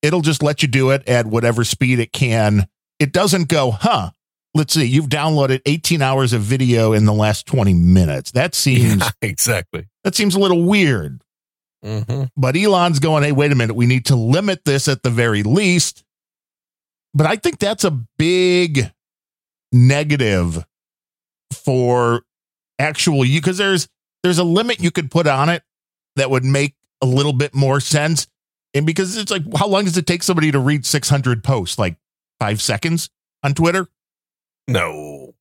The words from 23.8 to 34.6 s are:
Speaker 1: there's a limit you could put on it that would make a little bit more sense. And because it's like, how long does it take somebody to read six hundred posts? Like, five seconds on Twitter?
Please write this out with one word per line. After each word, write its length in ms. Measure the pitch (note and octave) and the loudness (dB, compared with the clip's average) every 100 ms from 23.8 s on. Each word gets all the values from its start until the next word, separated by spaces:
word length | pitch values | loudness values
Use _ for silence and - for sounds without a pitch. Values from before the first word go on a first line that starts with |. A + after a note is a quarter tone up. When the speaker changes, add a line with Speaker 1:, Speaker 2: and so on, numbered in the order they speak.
| - _ _ _ | -4 _ _ _
Speaker 1:
there's 160 | F3+ E3+ | 0 0
a 60 | |
limit 360 | F3 F3 A#3+ A#3 | 2 0 0 -2
you 100 | E3+ | -2
could 200 | E3+ C#3+ | -4 -4
put 160 | E3 D#3 | 0 0
on 220 | C3+ D3 | 0 0
it 140 | E3+ _ _ _ _ _ - | -2 _ _ _ _ _ -4
that 140 | C3+ | 0
would 140 | C3 | 0
make 300 | C3 C#3 C#3+ _ _ _ | 0 0 0 _ _ _
a 40 | C3+ | 0
little 260 | B2+ C#3+ | 2 0
bit 220 | C3 D3 | 0 -2
more 260 | C3+ C#3 C#3 | 0 0 0
sense. 460 | C3+ D3+ D3+ D#3+ - _ _ _ _ | 0 -2 0 -2 -6 _ _ _ _
And 100 | C#3 D#3 | -4 -2
because 300 | E3 F#3+ A3 | -2 -4 -6
it's 140 | G#3 | -6
like, 120 | G3 D#3 D3+ | -6 -4 -4
how 100 | G3+ | 0
long 180 | G3 | 0
does 120 | G3+ F3 | 0 -2
it 100 | D#3+ | -2
take 160 | F3 | -4
somebody 280 | - F3 D#3 | -2 0 0
to 60 | C#3 | 0
read 260 | C3 D3 | 0 -2
six 240 | - D3 - | -2 -4 0
hundred 340 | C#3+ B2+ A#2 | 0 0 -2
posts? 360 | - C3 F2+ - | 0 -2 -4 -4
Like, 180 | G2 E2 _ _ _ _ | -4 -4 _ _ _ _
five 200 | A2 G#2+ | -4 -4
seconds 500 | - G#2+ E3 E3 - _ _ _ | -4 -4 -2 -4 -6 _ _ _
on 120 | C#3 | -6
Twitter? 340 | C#3 E3 F3+ F3+ _ _ _ _ _ _ _ | 0 0 0 -6 _ _ _ _ _ _ _